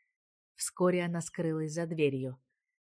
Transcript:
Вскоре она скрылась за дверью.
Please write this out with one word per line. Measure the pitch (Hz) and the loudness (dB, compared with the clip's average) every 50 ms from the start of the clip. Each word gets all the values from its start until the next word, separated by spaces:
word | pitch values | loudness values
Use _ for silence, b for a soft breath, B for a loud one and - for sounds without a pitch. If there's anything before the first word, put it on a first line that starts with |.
| _ _ _ _ _ _ _ _ _ _ _ | _ _ _ _ _ _ _ _ _ _ _
Вскоре | - - - - - 180 180 175 180 175 | -6 -6 -6 0 2 2 4 4 2 0
она | 175 170 170 | 0 -2 -4
скрылась | 165 - - - 165 165 160 160 156 156 151 | -4 -4 -4 -2 -2 0 0 0 -2 -2 -2
за | 170 170 | -4 -4
дверью. | 165 170 156 151 143 135 131 131 131 127 - _ _ _ _ _ _ _ _ | -4 2 2 4 4 4 2 -2 -4 -6 -10 _ _ _ _ _ _ _ _